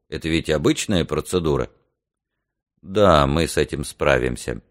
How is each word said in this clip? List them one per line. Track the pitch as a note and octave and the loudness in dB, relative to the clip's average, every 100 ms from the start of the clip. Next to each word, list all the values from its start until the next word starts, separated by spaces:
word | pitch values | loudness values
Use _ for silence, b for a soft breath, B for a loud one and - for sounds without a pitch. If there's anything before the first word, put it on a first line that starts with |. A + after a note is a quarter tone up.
| - | -14
Это | D2+ D#2+ | -8 -2
ведь | D#2+ D2+ | -2 0
обычная | D2+ F2+ D#3+ - F#2+ D2+ | 0 0 0 -2 -2 -2
процедура. | D2+ - F#2 D#2+ C2+ A#1+ _ _ _ _ _ _ _ _ _ _ _ | -4 -2 -2 0 -2 -4 _ _ _ _ _ _ _ _ _ _ _
Да, | F2 G2+ G2 D2+ C#2 | -6 2 6 6 4
мы | D2+ D#2 | 2 0
с | - | 0
этим | D2 D2 | -2 -4
справимся. | C#2 - D2+ C2 B1 A#1+ - A#1 - | -8 -2 2 2 0 -6 -10 -12 -12